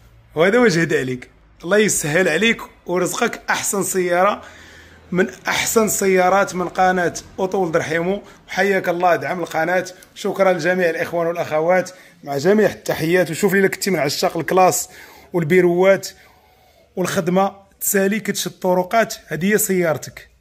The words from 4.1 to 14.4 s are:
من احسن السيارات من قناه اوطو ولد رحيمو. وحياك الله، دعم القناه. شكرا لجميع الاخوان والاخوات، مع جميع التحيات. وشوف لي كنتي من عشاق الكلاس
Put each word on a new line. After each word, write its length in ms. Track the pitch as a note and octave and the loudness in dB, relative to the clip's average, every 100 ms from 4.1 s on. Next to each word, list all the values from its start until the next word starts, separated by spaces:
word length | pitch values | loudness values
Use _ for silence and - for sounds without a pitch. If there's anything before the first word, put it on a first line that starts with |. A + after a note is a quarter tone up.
| F3 G3 A#3 - - - - - - - | 2 2 0 -8 -20 -20 -20 -20 -20 -4
من 180 | F3 G3+ - - | -2 -2 -2 -4
احسن 360 | F3+ - A3+ | -4 0 0
السيارات 680 | G#3+ - G3 F#3 F3+ G3 F#3+ | 0 0 2 2 4 2 0
من 140 | F3 E3+ | -4 -4
قناه 460 | - F#3 F#3 E3+ - - - | 0 2 2 -2 -4 -12 -6
اوطو 200 | F#3+ G3 | -4 -2
ولد 180 | F3 D#3+ | -2 -2
رحيمو. 460 | C3+ D#3+ F3 G3+ - - - | -2 -2 -2 -4 -8 -20 -10
وحياك 400 | - G3 F#3+ F3+ | -2 0 0 -2
الله، 280 | E3+ F3+ D#3 | 0 0 0
دعم 240 | C#3 F3+ | -2 -6
القناه. 440 | E3 D#3+ D#3+ F3+ E3+ - - | -6 -4 -2 -2 -4 -12 -20
شكرا 380 | - G3+ F#3 F#3+ | -10 -6 0 2
لجميع 380 | F3+ D#3+ F#3 E3+ | 2 0 0 0
الاخوان 360 | E3 D#3 E3+ E3 | -2 -4 -4 -4
والاخوات، 640 | E3+ D#3+ D#3 D#3+ F#3 F3+ - - _ | -4 -4 -2 2 0 -2 -10 -20 _
مع 120 | D3 D3+ | -8 -2
جميع 320 | D#3 G#3+ G3 | 2 4 2
التحيات. 600 | - - C#3+ D#3 F3+ E3 | -2 -6 -4 0 2 0
وشوف 240 | D3+ G#3 | 0 2
لي 140 | F#3+ F#3+ | 2 2
كنتي 220 | - G3+ | 0 -2
من 80 | F3 | -2
عشاق 380 | C#3+ - F3+ | -2 -2 -2
الكلاس 520 | E3+ | -4